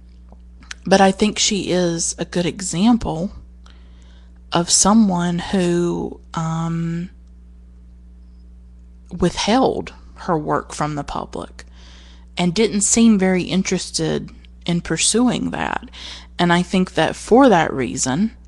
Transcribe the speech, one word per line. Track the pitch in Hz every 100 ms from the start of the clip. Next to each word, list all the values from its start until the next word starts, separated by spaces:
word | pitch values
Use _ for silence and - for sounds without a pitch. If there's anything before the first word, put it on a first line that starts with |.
| - - - - - - - - 180
But | 196
I | 190
think | 190 214 -
she | - 196 -
is | 180 175 165 - -
a |
good | 170 175 170
example | - 185 165 226 226 165 160 196 - - - - - - - - - - - -
of | 165 170
someone | - 190 226 202 175 175 175
who, | - 196 175 175 170 170 - - -
um, | 170 160 165 165 165 165 170 185 - - - - - - - - - - - - - - - - - - - -
withheld | 175 175 - - 254 - - - - - -
her | - 160
work | 151 147 -
from | - 151 147
the |
public | 147 - - - - - - - - - - - - -
and | 180
didn't | 185 220 196
seem | - 226 233 202
very | 185 185
interested | - 180 - 180 - - 156 151 - - - - -
in | 170
pursuing | - 160 - 220 247 160 -
that. | - - - - - - - - -
And | 175
I | 175
think | 180 185 180 -
that | 156 -
for | - 247 269
that | 175 151
reason | 135 117 - 131 139 220 -